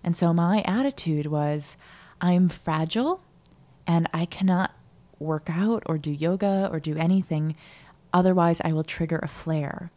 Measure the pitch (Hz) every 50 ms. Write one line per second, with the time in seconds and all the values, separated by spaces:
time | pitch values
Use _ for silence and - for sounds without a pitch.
0 | - 170 170 - 180 170 165 170 170 170 202 214 - - 190 233 269 277 269 -
1 | - 165 156 147 147 151 151 151 147 147 151 151 143 - - _ - - - -
2 | - - - _ 170 180 180 180 185 175 - - - 175 156 156 160 160 - 220
3 | 254 311 370 370 _ _ _ _ _ - _ _ - _ _ _ - - 170 170
4 | 165 - - 165 170 - - - 190 185 180 180 190 - - - - - _ _
5 | _ _ - _ 147 156 156 151 156 - 160 170 196 220 233 208 - - 160 156
6 | 143 156 147 143 156 170 185 185 202 202 196 190 190 - - 160 151 160 151 156
7 | 160 170 190 190 185 - 160 156 156 156 156 - - - - - - - - _
8 | _ - - 180 180 185 185 185 170 170 170 170 - 160 160 156 156 - - -
9 | 165 156 165 160 - 147 - - - 160 160 151 143 139 - - 180 170 _